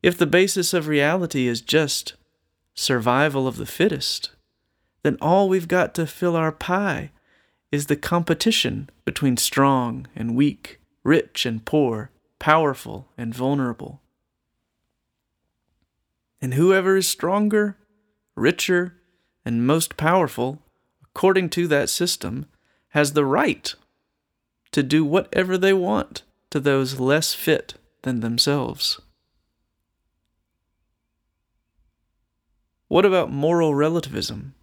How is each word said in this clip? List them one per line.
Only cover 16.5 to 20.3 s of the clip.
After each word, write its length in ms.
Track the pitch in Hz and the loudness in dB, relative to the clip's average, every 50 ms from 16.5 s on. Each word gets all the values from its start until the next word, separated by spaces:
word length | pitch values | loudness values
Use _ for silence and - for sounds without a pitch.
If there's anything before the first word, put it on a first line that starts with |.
| 127 | 0
whoever 420 | 139 165 185 190 190 180 190 190 | 2 4 4 4 4 4 2 2
is 100 | 190 180 | 2 2
stronger, 680 | - - - - 170 190 208 214 214 208 214 208 208 202 _ _ _ _ _ _ _ _ _ _ _ _ | -2 -4 -2 -2 0 0 2 2 2 2 2 0 0 -4 _ _ _ _ _ _ _ _ _ _ _ _
richer, 640 | - 110 143 160 - - - 180 175 180 180 - _ _ _ _ _ _ _ _ _ _ | 0 2 2 2 2 0 0 0 0 0 -2 -8 _ _ _ _ _ _ _ _ _ _
and 220 | 120 117 117 120 | -4 -2 0 2
most 280 | 127 151 160 165 - - | 2 2 2 0 -4 -6
powerful, 640 | - 151 156 180 190 170 127 | -2 0 2 4 2 2 0